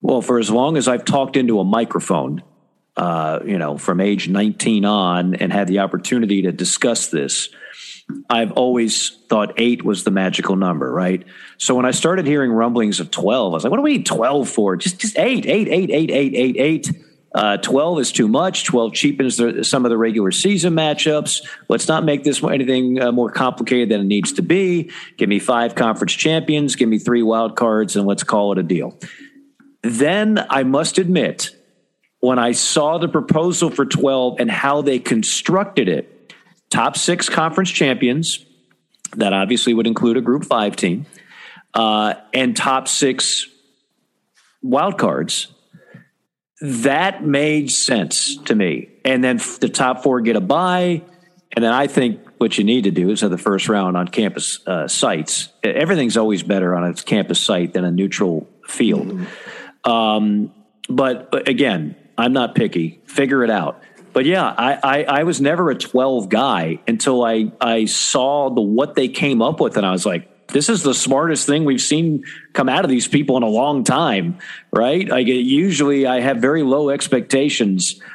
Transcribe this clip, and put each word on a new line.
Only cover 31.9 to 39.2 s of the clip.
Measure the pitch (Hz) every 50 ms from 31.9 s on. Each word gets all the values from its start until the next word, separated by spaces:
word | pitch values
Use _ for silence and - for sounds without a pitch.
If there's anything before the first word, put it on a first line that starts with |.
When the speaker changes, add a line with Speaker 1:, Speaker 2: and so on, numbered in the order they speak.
| _ _ _ _ _ -
Speaker 1:
when | - 123 127 127
I | 117 120 120
saw | - - - - 156 147 151 165
the | 170 170 -
proposal | - 156 120 - 165 156 165 180 170 - 175 151
for | 123 - 135
twelve | - - - - 135 135 131 127 123 123 -
and | 123 113
how | 101 87 - 139 143 147
they | 139 143 131 123
constructed | - - 117 110 104 - - - - - 165 190 208 202 - 143 113 92
it, | 82 67 - - - - _ - - - _ _ _ _ _ -
top | - 120 117 131 -
six | - - - - 175 - -
conference | - 170 160 160 160 190 190 180
champions, | - - 160 139 127 - 127 120 127 156 165 - - - - _ _ _ _ _ _ _ _ _ _ _ - - -
that | 110